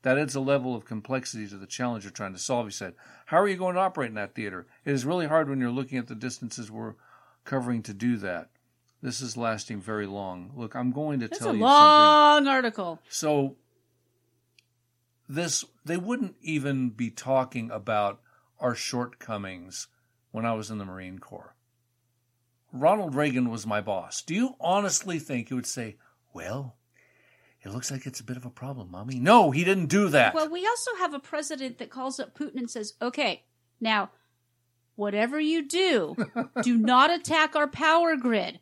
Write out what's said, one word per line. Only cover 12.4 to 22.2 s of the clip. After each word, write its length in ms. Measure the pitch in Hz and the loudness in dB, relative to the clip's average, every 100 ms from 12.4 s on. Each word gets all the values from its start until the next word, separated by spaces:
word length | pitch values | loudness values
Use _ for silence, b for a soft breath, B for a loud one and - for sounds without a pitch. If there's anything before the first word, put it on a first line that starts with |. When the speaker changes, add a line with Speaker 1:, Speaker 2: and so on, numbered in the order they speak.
| 277 | 4
Speaker 2:
article. 480 | 262 247 214 180 160 _ | 2 0 -4 -8 -8 _
Speaker 1:
So, 460 | - 156 151 135 139 _ _ _ _ _ _ _ _ _ _ _ _ _ _ _ _ - | -4 0 2 0 -4 _ _ _ _ _ _ _ _ _ _ _ _ _ _ _ _ -8
this, 380 | 139 170 - - _ | -4 -2 -4 -6 _
they 140 | 147 175 | -6 -4
wouldn't 380 | 185 254 196 - | -2 -4 -4 -6
even 480 | - 156 139 135 127 | -4 -2 0 0 -2
be 220 | 110 117 | -2 -6
talking 600 | - 127 135 127 127 113 | -6 0 0 0 -6 -8
about 500 | 107 101 107 101 101 _ _ _ _ | -8 -2 0 0 -4 _ _ _ _
our 160 | 127 | -2
shortcomings 1120 | 113 - 123 120 - - 104 98 92 90 - - _ _ _ _ | -2 -6 -6 -6 -10 -10 -8 -8 -12 -14 -16 -16 _ _ _ _
when 160 | 113 117 | -4 -2
I 80 | |
was 160 | 113 104 | -2 -6
in 80 | 110 | -10
the 60 | 95 | -10
Marine 320 | 92 92 92 | -12 -14 -16
Corps. 320 | - 95 - _ _ _ _ _ _ _ | -16 -20 -20 _ _ _ _ _ _ _